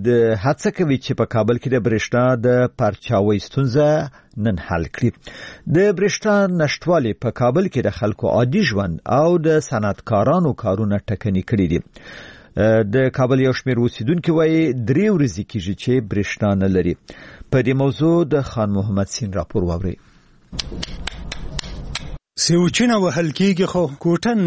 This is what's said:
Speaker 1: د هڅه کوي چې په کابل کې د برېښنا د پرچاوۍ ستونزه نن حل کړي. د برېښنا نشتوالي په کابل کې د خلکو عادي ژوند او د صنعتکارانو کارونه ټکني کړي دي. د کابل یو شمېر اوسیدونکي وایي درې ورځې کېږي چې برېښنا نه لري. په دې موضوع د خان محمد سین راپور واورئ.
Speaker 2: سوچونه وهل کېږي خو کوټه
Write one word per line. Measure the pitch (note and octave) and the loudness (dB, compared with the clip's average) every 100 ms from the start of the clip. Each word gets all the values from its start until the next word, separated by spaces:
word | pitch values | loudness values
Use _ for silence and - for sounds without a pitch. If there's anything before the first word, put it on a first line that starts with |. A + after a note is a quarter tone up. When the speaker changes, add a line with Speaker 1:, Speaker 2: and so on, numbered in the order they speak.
| G#2 | 2
Speaker 1:
د | A#2+ A2+ G#2+ | 4 4 2
هڅه | B2 D3+ G#3+ - | 0 0 -2 -2
کوي | E3 C3 | 0 0
چې | - C3+ | -2 -2
په | A2+ | 0
کابل | A#2 G#2+ A#2+ | 0 0 0
کې | - | 0
د | B2+ A2 | 0 0
برېښنا | A2 - A#2+ B2+ B2+ | -2 0 0 2 2
د | A#2 B2 B2 - | 2 2 2 0
پرچاوۍ | A2 G2+ - A2 G#2 G#2+ - | -2 -2 -2 0 2 0 -2
ستونزه | - C3+ A#2+ D3 D#3 D3 - _ - G#2+ | -2 0 2 2 2 -2 -10 _ -4 -2
نن | F2+ - | -2 -4
حل | E2+ F2 | -4 -4
کړي. | - A#2 - - - - - - D#3 | -2 -2 -2 -18 -20 -20 -16 0 2
د | G3+ F3+ | 2 2
برېښنا | G3 - G#3+ G3+ G3 F3+ | 0 0 0 2 2 0
نشتوالي | D3 - D#3 F3 A#2+ G2+ A#2 | -2 -2 0 0 2 -2 -4
په | - | 0
کابل | B2 C#3 G3 | 2 2 0
کې | - G#2 | 0 -2
د | - | -2
خلکو | G#2+ G#2+ G#2 G2+ | -4 -2 0 2
عادي | B2 E3 F3 | 2 2 0
ژوند | G2+ G2 D#2+ - B2 | 0 -2 -4 -2 2
او | D#3+ F3 D#3 | 2 2 2
د | D#3 D3+ | 2 0
صنعتکارانو | A#2 G#2 G2 - G#2+ G#2 E3+ E3+ G#2+ | -2 -2 -4 0 2 4 2 0 -2
کارونه | A2 F#2+ A2 G2+ - | -2 -2 0 -2 -2
ټکني | G2+ G#2+ F#2+ - | -4 -2 -2 0
کړي | G#2 F2 | 0 2
دي. | E2 - - - - - - - - G#2+ A2 G#2 B2+ | 0 -4 -18 -20 -20 -20 -20 -12 0 2 4 2 0
د | C3 B2+ | 0 0
کابل | B2+ C3+ | 0 2
یو | C3 B2+ | 2 0
شمېر | - A#2+ | -2 0
اوسیدونکي | A#2+ - A2+ E3+ D#3+ | 0 -2 -2 -2 0
وایي | D#3+ D#3+ D#3+ D#3+ | 2 2 2 0
درې | B2 G#2+ C3+ G#3 | -2 0 2 2
ورځې | F#3+ C3+ F2 - | 2 0 -2 -8
کېږي | A2 F2 F#2 | -6 -6 -6
چې | - B2+ G#2+ | 0 0 0
برېښنا | G2+ G2 - G#2 G2 | -4 -4 -2 0 2
نه | F#2+ F#2 | 2 2
لري. | F2 E2 - - - - - | 0 -2 -8 -20 -20 -20 -2
په | C3 | 0
دې | A#2+ C3 | 2 2
موضوع | C3+ - D#3 E3+ | 0 0 2 2
د | D#3+ C#3+ C3 | 2 0 -2
خان | - G#2+ G2+ | -4 -2 0
محمد | G2+ G2 G2 - | -2 -2 -2 -4
سین | G#2+ F#2+ | -6 -6
راپور | E2+ A2 F2 | -4 -2 -2
واورئ. | E2 F2+ - - - _ - _ - - - - - - - - - - - - - - - - - _ - - | -2 -4 -8 -16 -20 _ -20 _ -10 -8 -10 -12 -12 -12 -14 -14 -12 -10 -10 -10 -12 -12 -12 -12 -14 _ -6 0
Speaker 2:
سوچونه | E3+ F3 - A#3+ A3+ | 2 2 2 2 2
وهل | F#3 D3 E3+ | 0 0 -4
کېږي | - G3 F3 F#3 | 0 0 2 0
خو | F3+ D#3+ C#3+ | 0 -2 -2
کوټه | E3+ E3+ A3+ A#3 | 0 0 0 0